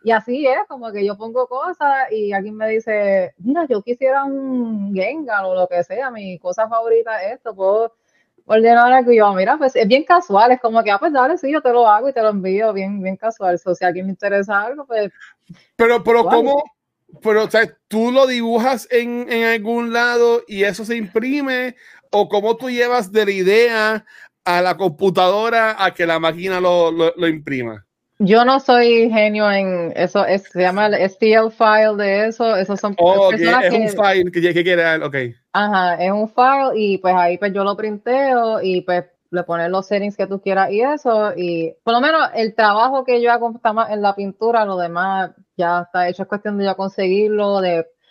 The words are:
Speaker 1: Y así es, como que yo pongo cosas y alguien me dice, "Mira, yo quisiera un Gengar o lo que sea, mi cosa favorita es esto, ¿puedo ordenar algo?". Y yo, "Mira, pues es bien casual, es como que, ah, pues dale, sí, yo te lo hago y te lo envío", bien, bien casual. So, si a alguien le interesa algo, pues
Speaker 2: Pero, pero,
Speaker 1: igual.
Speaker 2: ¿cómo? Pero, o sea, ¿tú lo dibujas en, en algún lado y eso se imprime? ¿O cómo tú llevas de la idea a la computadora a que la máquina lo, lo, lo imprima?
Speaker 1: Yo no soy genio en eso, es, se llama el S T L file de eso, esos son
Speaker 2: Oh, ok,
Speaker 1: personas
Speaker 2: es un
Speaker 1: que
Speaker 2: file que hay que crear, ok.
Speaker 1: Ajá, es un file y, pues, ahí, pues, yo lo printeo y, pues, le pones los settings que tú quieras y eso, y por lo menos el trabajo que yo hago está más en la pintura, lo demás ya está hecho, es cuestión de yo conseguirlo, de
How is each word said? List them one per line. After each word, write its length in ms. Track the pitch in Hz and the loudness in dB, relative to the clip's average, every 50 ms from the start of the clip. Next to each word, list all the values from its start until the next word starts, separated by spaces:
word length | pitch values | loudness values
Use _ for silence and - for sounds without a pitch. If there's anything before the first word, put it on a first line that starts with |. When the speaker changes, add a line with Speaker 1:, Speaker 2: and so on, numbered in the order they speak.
| - | -2
Speaker 1:
Y 80 | 220 | 0
así 340 | 226 214 - 240 247 285 302 | 0 0 -2 -4 -6 -2 0
es, 120 | 262 262 349 415 - | 0 0 0 -4 -6
como 240 | 302 254 233 226 | -10 -14 -12 -12
que 120 | 202 208 196 | -6 -4 -4
yo 120 | 202 202 202 | -4 -4 -8
pongo 280 | 220 226 226 247 247 247 | -12 -6 -4 -4 -4 -4
cosas 640 | 247 269 302 370 349 - 302 285 269 269 254 - | -6 -8 -8 -8 -6 -2 -2 0 0 0 -2 -4
y 200 | 214 220 208 202 | -4 -4 -4 -4
alguien 240 | 202 196 190 214 214 | -4 -4 -6 -6 -8
me 120 | 214 220 220 | -6 -4 -2
dice, 640 | 220 220 220 226 214 208 202 196 196 190 185 170 - _ | -2 -2 -2 -2 -2 -2 0 2 2 0 0 -2 -8 _
"Mira, 280 | 175 240 285 339 330 277 | -4 -2 -2 -2 0 0
yo 140 | 247 202 | -2 -2
quisiera 420 | - 240 247 - 269 262 262 277 269 | -2 -4 -4 -2 0 0 0 0 0
un 720 | 277 277 269 269 262 254 247 240 226 220 208 196 202 202 | -2 -4 -6 -6 -4 -4 -4 -4 -4 -4 -6 -4 -4 -4
Gengar 500 | 185 185 220 285 330 302 240 214 202 190 | -2 -4 -4 -4 -6 -6 -4 -4 -4 -2
o 100 | 185 185 | -2 0
lo 120 | 185 180 180 | 0 0 0
que 140 | 180 175 170 | 0 -2 -2
sea, 260 | - 190 233 269 262 | -2 -4 -6 -6 -6
mi 280 | 233 214 202 185 180 170 | -8 -10 -12 -12 -12 -8
cosa 300 | - 180 180 - 220 220 | -8 -6 -4 -2 -4 -2
favorita 540 | 233 226 233 233 226 233 226 226 220 196 185 | -2 -2 0 2 0 2 2 0 -4 -4 -6
es 100 | 202 254 | -6 -8
esto, 180 | - _ 233 202 | -8 _ -12 -6
¿puedo 380 | 190 190 190 202 220 233 226 - _ _ _ _ _ _ _ _ _ _ | -2 0 2 2 2 0 -2 -6 _ _ _ _ _ _ _ _ _ _
ordenar 460 | - 220 220 226 233 233 240 240 247 | 0 2 4 6 6 6 6 6 6
algo?". 200 | 254 262 247 247 | 6 4 6 6
Y 40 | 240 220 | 6 6
yo, 140 | 208 202 196 | 6 4 4
"Mira, 220 | 185 190 - 277 311 | 2 0 0 0 0
pues 180 | 285 262 - | 0 0 2
es 100 | - 226 196 | 0 2 4
bien 160 | 247 277 320 | 2 2 4
casual, 480 | - 349 359 - - 196 196 226 247 | 4 4 2 4 4 4 4 6 6
es 80 | 254 247 | 4 2
como 220 | - 226 226 226 226 | 0 0 0 0 2
que, 60 | 214 | 2
ah, 80 | 202 196 | 0 0
pues 140 | 302 339 | 0 0
dale, 240 | 294 262 247 269 349 349 | 2 2 2 2 0 -2
sí, 120 | - 269 | -2 -2
yo 80 | 302 311 | -2 0
te 80 | - 247 | 0 2
lo 140 | 233 240 240 220 | 4 6 6 6
hago 200 | 208 214 247 277 | 4 4 2 -2
y 40 | |
te 100 | 269 240 | -2 0
lo 80 | 220 214 | 0 0
envío", 420 | 208 196 180 190 190 202 226 220 | 0 -2 -4 -2 -2 0 0 0
bien, 300 | 196 196 190 196 202 202 | -2 -2 -6 -6 -8 -6
bien 140 | 185 190 190 | -6 -8 -8
casual. 420 | - 220 226 220 - 202 180 180 175 | -6 -6 -8 -6 -4 -2 -2 -2 -2
So, 160 | - 190 170 | -2 -4 -4
si 100 | - 190 | -2 -2
a 40 | 180 | -2
alguien 180 | 170 180 185 | -2 -2 -6
le 60 | 190 | -8
interesa 480 | 185 - 202 202 202 202 196 220 202 202 | -8 -6 -4 -2 -2 -2 -2 -2 -2 -2
algo, 240 | 214 240 277 302 277 | -2 -4 -8 -12 -10
pues 260 | 269 233 214 208 196 - _ - - _ _ _ _ 170 - _ _ _ | -6 -4 -4 -4 -4 -8 _ -20 -20 _ _ _ _ -20 -20 _ _ _
Speaker 2:
Pero, 260 | - 226 233 240 233 - | 0 2 2 2 0 2
pero, 160 | 226 233 233 | 2 2 2
Speaker 1:
igual. 160 | 226 175 247 | 2 2 2
Speaker 2:
¿cómo? 280 | 233 226 269 277 285 294 - _ _ _ _ _ _ _ _ - - | 2 2 2 0 0 -2 -6 _ _ _ _ _ _ _ _ -20 -6
Pero, 220 | - 220 214 214 220 | -2 0 0 0 0
o 60 | - | 2
sea, 120 | - 220 226 - - _ _ _ | 0 0 0 0 -4 _ _ _
¿tú 220 | 202 220 226 240 | -2 -2 0 2
lo 140 | 247 269 269 | 4 4 2
dibujas 600 | 262 247 240 233 233 233 226 226 262 269 220 - - | 2 2 -2 -2 -2 -2 0 0 0 -2 -2 -4 -2
en, 400 | 247 233 240 240 240 240 247 - | -2 -2 -2 -2 -6 -8 -6 -4
en 120 | 240 226 226 | -2 0 0
algún 480 | 226 233 226 202 226 233 233 240 233 | 0 0 -2 -2 -4 -4 -4 -4 -2
lado 500 | 226 233 240 240 240 233 240 233 233 240 - | -2 0 0 0 2 2 2 2 2 0 -2
y 180 | - 214 196 202 | -6 -4 -2 -2
eso 200 | 202 - - 220 | -2 -2 -4 -6
se 120 | 208 233 | -6 -6
imprime? 800 | 233 208 180 - 226 226 262 277 294 277 262 254 254 254 254 240 _ _ - - - _ _ | -6 -6 -4 -4 -4 -2 -2 -4 -4 -2 -4 -4 -4 -4 -6 -10 _ _ -20 -20 -20 _ _
¿O 180 | - 208 202 - | 0 0 0 2
cómo 280 | 208 208 196 220 226 | 0 -2 0 0 -2
tú 120 | 226 254 254 | -2 -4 -4
llevas 420 | 247 240 240 240 247 247 196 185 | -2 -2 0 0 0 -2 -2 0
de 120 | 202 214 214 | 0 0 0
la 60 | 202 | 2
idea 760 | 196 190 185 185 202 226 240 240 226 220 214 220 220 214 - _ - - - - _ _ _ | 0 0 2 2 4 4 4 2 2 0 0 0 -2 -4 -6 _ -20 -20 -20 -20 _ _ _
a 180 | 180 175 175 | 0 0 2
la 140 | 180 185 175 | 2 0 -2
computadora 1040 | 156 196 180 147 - 196 196 170 190 185 180 196 208 220 233 233 226 220 220 214 214 | 0 -2 -4 -2 0 -2 0 2 4 2 2 2 0 0 0 2 2 2 0 0 0
a 120 | 190 180 - | -2 -2 0
que 120 | - 175 | -2 -2
la 120 | 170 165 165 | 0 0 0
máquina 420 | 165 165 160 175 185 190 185 180 | 0 -2 -2 -4 -6 -4 -2 0
lo, 300 | 180 180 175 175 170 165 | 2 2 2 4 2 2
lo, 220 | 165 165 165 165 170 | 2 0 0 0 0
lo 120 | - 170 165 | 0 -2 -2
imprima? 580 | 160 156 151 143 139 127 120 117 110 104 - _ _ _ _ _ _ _ | -2 -4 -6 -8 -6 -6 -6 -8 -10 -14 -18 _ _ _ _ _ _ _
Speaker 1:
Yo 260 | 208 180 214 233 240 | 2 4 4 4 6
no 140 | 254 269 269 | 4 2 0
soy 480 | 262 - 247 240 240 240 233 233 226 226 | 2 2 4 4 4 4 4 4 2 2
genio 400 | 220 214 214 214 208 214 214 208 | 2 2 2 2 2 0 0 0
en 420 | 202 196 196 190 185 175 170 160 - | 0 0 -2 -2 -4 -4 -6 -6 -4
eso, 300 | - 120 - - 202 - | -4 -4 -2 0 -2 0
es, 160 | - 185 196 196 | 0 -2 -2 -4
se 160 | - - 175 | -8 -4 0
llama 260 | 180 180 185 202 214 | 0 0 0 0 0
el 80 | 214 208 | 0 2
S 220 | - 180 196 196 _ | 0 0 -2 -2 _
T 140 | 226 220 | 2 4
L 180 | 220 226 226 220 | 4 4 2 2
file 440 | 220 - 233 214 214 220 220 214 214 | 0 2 2 4 4 4 4 2 2
de 300 | 202 208 196 196 202 214 226 | 0 -2 0 0 0 0 -2
eso, 280 | 220 - 233 226 214 | -2 -2 -2 0 0
esos 240 | 185 190 202 202 190 | 0 0 -2 -4 -4
son 140 | - 208 196 175 | -4 -4 0 2
Speaker 2:
Oh, 300 | 170 180 190 196 196 190 | 4 4 6 6 4 4
ok, 20 | 190 165 | 4 2
Speaker 1:
personas 260 | 170 233 240 254 208 | 2 2 2 4 2
Speaker 2:
es 60 | 180 | 2
un 180 | - 220 220 214 | 2 2 0 -2
Speaker 1:
que 140 | 202 208 | 0 2
Speaker 2:
file 280 | 202 196 190 190 180 180 | 2 2 2 2 0 0
que 160 | 180 175 165 175 | -2 0 0 2
hay 60 | 165 | 0
que 80 | 175 170 | 0 0
crear, 380 | 185 180 170 165 165 160 156 151 | 2 2 2 2 0 0 0 -2
ok. 100 | 143 139 135 127 117 120 - _ _ | -4 -4 -6 -6 -6 -10 -16 _ _
Speaker 1:
Ajá, 420 | - 196 208 208 208 185 180 175 170 165 | -4 -2 -2 0 0 0 0 0 0 -2
es 80 | 175 190 | -2 -2
un 160 | 196 214 220 220 | 0 -2 -4 -4
file 440 | - 247 247 262 277 277 269 262 - | 0 2 2 2 2 2 0 -2 -2
y, 240 | 220 214 202 196 185 | -2 0 -2 -2 0
pues, 160 | 185 185 180 | 0 0 2
ahí, 240 | 180 175 175 175 180 | 2 2 0 0 -2
pues, 140 | 208 202 | -4 -4
yo 100 | 190 202 196 | -2 -2 -2
lo 120 | 202 202 | -2 -4
printeo 840 | 208 214 214 214 208 - 240 247 269 277 269 254 240 233 226 220 202 | -4 -6 -8 -8 -8 -4 -2 -2 0 0 0 0 0 0 -2 -2 -2
y, 200 | - 190 185 180 | -2 -2 -2 -2
pues, 220 | 175 - 180 175 175 - _ _ _ _ | -2 -2 -4 -4 -4 -8 _ _ _ _
le 120 | 170 175 175 | -6 -6 -4
pones 240 | - 170 170 170 175 | -4 -4 -4 -4 -2
los 160 | 185 190 190 | -4 -4 -4
settings 300 | - 214 196 202 208 202 | -2 -4 -4 -4 -6 -6
que 100 | - 190 | -6 -6
tú 140 | 190 196 190 | -6 -6 -6
quieras 300 | - 196 190 190 190 - | -4 -6 -4 -2 -4 -4
y 80 | 196 214 | -2 -2
eso, 520 | 247 277 302 294 - 254 226 214 214 208 180 | -2 -2 -2 -2 -2 0 0 0 0 -2 -4
y 380 | 175 180 175 170 165 165 160 - _ _ | -6 -6 -4 -4 -4 -6 -6 -10 _ _
por 80 | 226 233 | -2 0
lo 60 | 240 | 0
menos 280 | 269 302 320 311 277 - - | 0 0 0 0 -2 -2 -2
el 200 | 226 226 220 214 | -4 -4 -2 0
trabajo 500 | - 220 208 202 214 233 262 269 269 254 | 2 2 2 4 2 2 0 0 -2 -2
que 160 | 254 247 240 | 0 0 2
yo 80 | 240 240 | 2 2
hago 220 | 240 233 233 233 226 | 0 0 -2 -6 -6
está 180 | 240 - 226 214 | -6 -6 -4 -2
más 160 | 220 226 - | -2 -2 -2
en 100 | 214 208 | -4 -2
la 120 | 202 202 196 | -2 -2 -2
pintura, 480 | 202 202 196 190 - 220 226 233 226 214 | -4 -8 -10 -8 -4 -2 0 0 0 0
lo 140 | 196 190 180 | -2 -2 -4
demás 540 | 175 170 170 175 185 196 190 190 185 175 - _ _ _ _ | -6 -6 -4 -4 -2 -2 -2 -4 -4 -6 -10 _ _ _ _
ya 260 | - 175 170 175 175 | -4 -2 -2 -2 -2
está 260 | 170 - - 180 180 180 | -4 -4 -4 -2 -2 -2
hecho, 140 | 180 - | -4 -6
es 60 | 190 - | -8 -8
cuestión 280 | 208 202 - 214 202 202 | -8 -8 -6 -6 -4 -2
de 60 | 196 | -2
yo 120 | 196 190 | -2 -2
conseguirlo, 840 | - 196 196 - - 190 185 190 202 214 208 214 208 202 202 202 196 | -4 -6 -8 -4 -4 -2 0 0 0 0 0 0 -2 0 0 0 0
de 260 | 185 180 175 165 165 - _ _ _ _ | 0 0 -2 -2 -4 -6 _ _ _ _